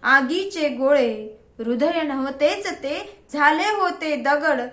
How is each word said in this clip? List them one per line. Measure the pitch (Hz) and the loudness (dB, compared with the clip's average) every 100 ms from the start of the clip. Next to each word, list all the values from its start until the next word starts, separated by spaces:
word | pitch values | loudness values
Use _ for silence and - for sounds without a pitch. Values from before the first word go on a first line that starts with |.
आगीचे | - 269 254 339 392 339 302 | 4 4 4 -2 -4 -2 -2
गोळे. | 240 262 285 240 220 214 - _ _ | 0 2 4 2 -2 -10 -16 _ _
हृदय | 226 240 302 339 | -4 0 0 0
नव्हतेच | 311 269 269 269 294 403 392 | -2 -2 -4 0 0 0 -6
ते, | - 269 320 415 - _ | -8 -6 -8 -10 -18 _
झाले | 294 294 311 | 2 4 4
होते | 403 415 370 349 311 285 | 0 0 0 -2 -4 -2
दगड | 240 294 311 269 247 | 2 2 2 0 -4